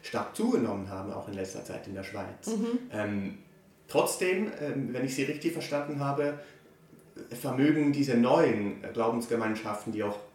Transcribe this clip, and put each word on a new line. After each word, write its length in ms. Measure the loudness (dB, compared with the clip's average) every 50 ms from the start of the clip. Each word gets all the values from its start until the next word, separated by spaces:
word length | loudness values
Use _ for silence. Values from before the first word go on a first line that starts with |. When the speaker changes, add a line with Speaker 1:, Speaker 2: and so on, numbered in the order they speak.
Speaker 1:
stark 340 | -10 -4 -4 -4 -4 -4 -4
zugenommen 540 | 0 2 4 4 4 2 2 0 -4 -6 -6
haben, 240 | -8 -8 -6 -6 -8
auch 140 | -8 -8 -8
in 40 | -6
letzter 280 | -6 -6 -6 -8 -12 -10
Zeit 240 | -10 -10 -10 -10 -10
in 80 | -10
der 80 | -10 -10
Schweiz. 440 | -8 -8 -8 -8 -8 -10 -10 -6 -4 -2 0
Speaker 2:
Mhm. 220 | 0 2 0 -2 -2 -2
Speaker 1:
Ähm, 460 | -6 -4 -2 -2 -2 -2 -2 -4 -6 -10 -16 -20 -20 -20 -20 -20 -20 _ _ 0
trotzdem, 640 | 2 4 4 4 0 0 0 2 2 2 0 -2 -2 -4
ähm, 280 | -4 -4 -2 -2 -2 -2
wenn 140 | -2 -2 -2
ich 100 | -2 0
Sie 80 | -2 -2
richtig 300 | -2 -2 -2 -2 -2 -2
verstanden 460 | -2 -4 -2 -2 -2 -2 -2 -4 -2
habe, 380 | 0 0 0 2 0 0 -2 -4 -10 -16 -20 -20 -20 -20 -20 _ -20 -20 -20 -20 -20 -20 -18 -18 -14 -14 -12 -6
vermögen 540 | -4 -2 2 4 6 6 6 6 4 4 4
diese 240 | 4 2 4 6 6
neuen, 680 | 8 8 8 8 8 6 4 2 0 -2 -4 -6 -10
äh, 40 | -8
Glaubensgemeinschaften, 1000 | -2 0 0 2 0 0 -2 0 -2 0 0 0 -2 -2 -4 -6 -6 -6 -6 -6 -4
die 100 | -2 -2
auch 140 | -2 -4 -6 -10 -16 -20